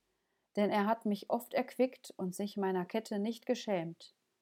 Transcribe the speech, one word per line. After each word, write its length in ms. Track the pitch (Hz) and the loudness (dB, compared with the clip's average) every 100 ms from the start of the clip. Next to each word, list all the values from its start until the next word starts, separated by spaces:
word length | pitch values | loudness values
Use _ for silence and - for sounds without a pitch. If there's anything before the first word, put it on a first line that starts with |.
| _ _ _ _ _ - | _ _ _ _ _ 0
denn 140 | 208 | 2
er 160 | 214 202 | 4 2
hat 200 | 226 214 | 2 0
mich 240 | 202 - | -2 0
oft 240 | 240 - | -2 0
erquickt 580 | - 254 - 254 - - - | -2 0 2 2 0 -14 -6
und 180 | 185 | -6
sich 220 | 180 202 208 | -2 -4 0
meiner 280 | 190 185 | 0 0
Kette 360 | 180 220 220 208 | 0 -2 -2 -2
nicht 260 | 208 226 - | -2 -2 -2
geschämt, 680 | 240 - 185 165 170 - _ _ _ | -2 0 -2 -2 -8 -16 _ _ _